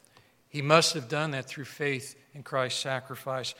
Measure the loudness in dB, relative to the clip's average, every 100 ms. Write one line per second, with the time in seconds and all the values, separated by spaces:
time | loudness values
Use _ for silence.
0 | _ -20 -20 _ _ -2 6 8 8 2
1 | -2 -2 -2 -2 -6 -10 -10 -4 -2 -2
2 | -4 -14 _ -18 -4 0 0 0 -2 -4
3 | -6 -10 -4 -4 -4 -10